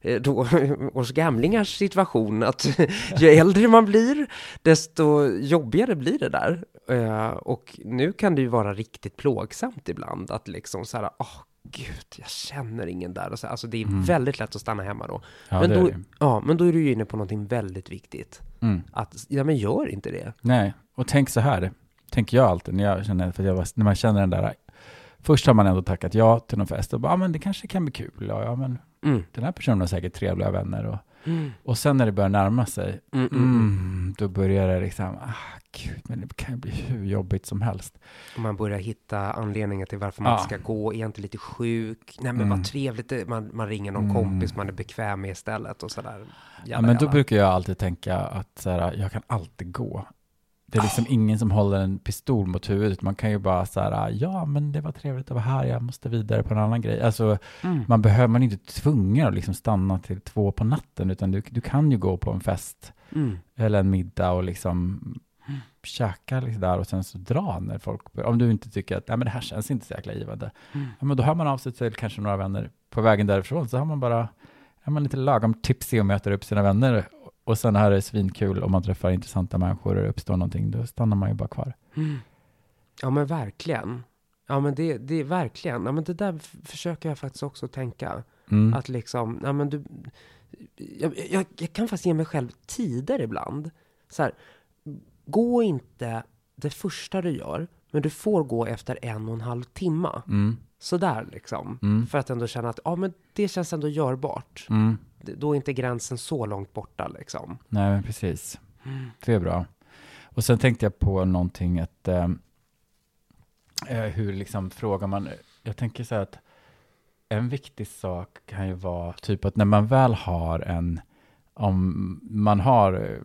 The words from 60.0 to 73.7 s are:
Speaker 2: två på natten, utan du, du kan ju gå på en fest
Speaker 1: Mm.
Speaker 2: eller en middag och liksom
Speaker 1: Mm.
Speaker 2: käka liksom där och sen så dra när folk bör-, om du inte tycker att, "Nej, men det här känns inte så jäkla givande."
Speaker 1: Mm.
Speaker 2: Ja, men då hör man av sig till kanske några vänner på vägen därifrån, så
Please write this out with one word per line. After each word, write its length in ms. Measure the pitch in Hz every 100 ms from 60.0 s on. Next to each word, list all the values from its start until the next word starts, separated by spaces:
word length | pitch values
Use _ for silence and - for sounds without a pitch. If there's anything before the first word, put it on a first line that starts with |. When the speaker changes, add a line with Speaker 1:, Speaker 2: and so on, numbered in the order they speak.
| - 92
Speaker 2:
två 320 | - - 101
på 120 | -
natten, 460 | 110 151 - - 95
utan 200 | 92 95
du, 120 | 95 -
du 100 | 117
kan 300 | - 139 151
ju 80 | 120
gå 180 | 92 90
på 140 | -
en 100 | 101
fest 520 | - - - - - _ _
Speaker 1:
Mm. 240 | 156 139 92 - -
Speaker 2:
eller 240 | 110 104
en 100 | 95
middag 400 | 95 90 - 92
och 120 | 90
liksom 560 | 92 90 92 90 87 98 - - _ _ -
Speaker 1:
Mm. 120 | 139 120 _
Speaker 2:
käka 580 | - - 113 87 - 131
liksom 200 | 123 110
där 180 | 92 92
och 80 | 92
sen 180 | 95
så 140 | 92 92
dra 400 | 92 131 196 87
när 180 | 98 104
folk 340 | - - -
bör-, 120 | -
om 140 | - 120
du 120 | 120
inte 200 | 107 -
tycker 260 | 101 - 95
att, 120 | -
"Nej, 80 | 113
men 80 |
det 60 | 123
här 100 | 120
känns 300 | 110 - 107
inte 160 | 135 -
så 80 |
jäkla 180 | - -
givande." 360 | 104 104 107 107 - -
Speaker 1:
Mm. 140 | 143 135 104
Speaker 2:
Ja, 60 | 135
men 100 | 139
då 60 |
hör 120 | 135
man 120 | 165 156
av 120 | 135
sig 140 | 131
till 220 | 120 117
kanske 260 | 107 110 -
några 160 | 104 98
vänner 340 | 95 98 110 _ _
på 100 | -
vägen 260 | 113 104 104
därifrån, 420 | 98 90 156
så 100 | 123